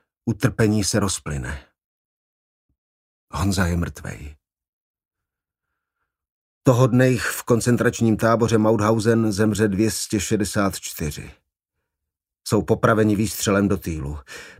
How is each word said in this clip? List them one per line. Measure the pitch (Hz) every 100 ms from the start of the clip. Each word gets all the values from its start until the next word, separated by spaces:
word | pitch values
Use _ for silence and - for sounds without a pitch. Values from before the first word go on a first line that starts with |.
| _ _
Utrpení | - 107 107 - 110 107
se | 98 110
rozplyne. | 98 - - 71 64 71 - _ _ _ _ _ _ _ _ _ _ _ _ _ _ _ _
Honza | 71 98 95 90
je | 87
mrtvej. | 80 - - 50 71 73 _ _ _ _ _ _ _ _ _ _ _ _ _ _ _ _ _ _ _ _ _ _
Toho | - 120 127
dne | 123 127
jich | 123
v | - -
koncentračním | - 117 113 117 120 - 117 107
táboře | 113 113 113 110
Mauthausen | 107 113 104 113 107 113 110
zemře | 95 107 101 110
dvě | 95 110
stě | 101 - 107
šedesát | - 107 101 - 98 95
čtyři. | - - 78 - 76 - _ _ _ _ _ _ _ _ _ _ -
Jsou | 110
popraveni | 90 104 117 107 107 104
výstřelem | 110 - - 101 101
do | 98
týlu. | - 80 71 73 - - - -